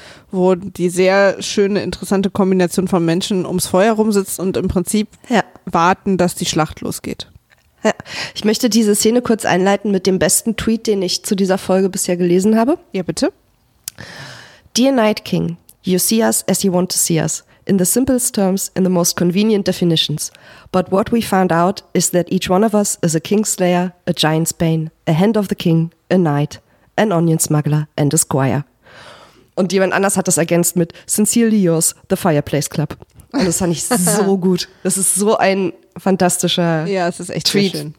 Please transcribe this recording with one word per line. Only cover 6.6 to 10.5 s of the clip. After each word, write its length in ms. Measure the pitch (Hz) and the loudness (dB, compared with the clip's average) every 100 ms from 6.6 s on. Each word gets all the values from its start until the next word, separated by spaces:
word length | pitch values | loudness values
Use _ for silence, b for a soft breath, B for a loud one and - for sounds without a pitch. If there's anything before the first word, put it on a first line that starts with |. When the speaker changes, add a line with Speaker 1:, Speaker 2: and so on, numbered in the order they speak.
| 156 - | -2 -4
Speaker 1:
losgeht. 480 | 196 - - - - - _ _ _ _ | -10 -10 -10 -12 -14 -20 _ _ _ _
Speaker 2:
Ja. 60 | 220 - - B B B | -2 -2 -6 B B B
Ich 80 | |
möchte 260 | 202 - 247 | -2 0 0
diese 240 | 208 214 | 2 2
Szene 280 | 208 220 240 | 2 2 2
kurz 220 | 247 220 | 0 -2
einleiten 460 | - 175 190 196 214 | 0 0 2 0 0
mit 160 | 190 190 | -2 0
dem 140 | 185 | 2
besten 360 | 196 - 233 | 2 0 -2